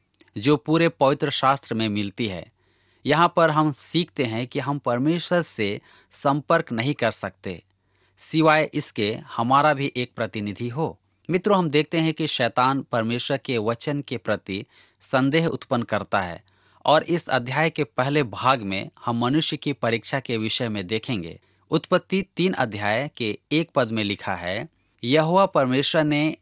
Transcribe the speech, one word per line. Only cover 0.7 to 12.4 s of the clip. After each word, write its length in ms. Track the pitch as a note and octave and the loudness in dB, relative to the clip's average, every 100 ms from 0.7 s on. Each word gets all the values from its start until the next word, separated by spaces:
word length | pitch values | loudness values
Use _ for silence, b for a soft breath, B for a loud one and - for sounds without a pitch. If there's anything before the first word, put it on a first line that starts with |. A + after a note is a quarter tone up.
| E3 E3+ | 2 2
पवित्र 400 | - C#3 D3 D3 | 4 2 2 -2
शास्त्र 440 | - C3+ C#3 - | 0 2 2 -2
में 140 | A2+ A2 | -2 -2
मिलती 380 | G#2 G2+ - A2 | -2 -4 -4 -6
है। 180 | F2 - _ _ _ _ _ | -6 -12 _ _ _ _ _
यहाँ 280 | B2+ D3+ E3+ F3 | 0 4 4 4
पर 140 | D#3+ | 4
हम 200 | D3+ D3+ | 4 2
सीखते 520 | - - E3 F3 - | -2 -4 -2 -2 -4
हैं 220 | A#2+ A2+ B2 | -2 -4 -4
कि 120 | D3 | -6
हम 200 | C3+ C#3+ | -4 -4
परमेश्वर 640 | B2 A#2+ D3 E3+ - F3 | -2 0 0 0 0 -2
से 380 | D#3 - G2+ G#2+ b b b | -2 -2 -4 -4 b b b
संपर्क 560 | - C#3+ C#3+ - E3 - | -4 0 0 2 0 0
नहीं 220 | A2+ C3+ | -2 -2
कर 160 | C#3 A2+ | 0 0
सकते, 520 | - G2 - G2 F2+ _ _ _ _ _ _ | 0 -8 -10 -12 -12 _ _ _ _ _ _
सिवाय 460 | - D#3 D#3 D#3 - | -2 2 4 4 2
इसके 380 | D3 - - G#2 A#2+ - | -4 -4 -2 -2 -4 -8
हमारा 440 | - A#2 C#3 D3+ | -4 2 4 4
भी 160 | C#3 C#3 B2+ | 2 -2 -4
एक 160 | B2 - | -6 -6
प्रतिनिधि 520 | A2 A2 G#2 F#2+ A#2+ | -6 -4 -6 -6 -6
हो। 280 | C3+ C3 - _ _ - | -4 -6 -8 _ _ -4
मित्रों, 300 | F3+ G3+ F#3+ | -2 2 2
हम 120 | E3 | 4
देखते 280 | D3 D3+ D#3+ | 0 0 0
हैं 140 | D#3+ | 0
कि 120 | D#3 D#3 | 0 -4
शैतान 560 | - | 0